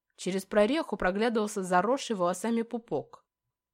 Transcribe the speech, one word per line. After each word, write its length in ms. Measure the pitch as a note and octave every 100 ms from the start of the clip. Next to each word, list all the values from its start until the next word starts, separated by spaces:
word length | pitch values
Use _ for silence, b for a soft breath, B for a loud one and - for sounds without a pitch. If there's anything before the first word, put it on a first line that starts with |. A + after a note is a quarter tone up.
| _ -
Через 280 | F#3 F#3+
прореху 540 | - G#3+ G#3 D#4+ - G3+
проглядывался 640 | F#3 G3 A#3+ A3+ G#3 G3
заросший 520 | F3+ F3+ G#3 C4+ -
волосами 460 | G3 F3 F#3 A3+ A#3
пупок. 640 | A3+ A#3 - C#3+ - - _ _ _ _ _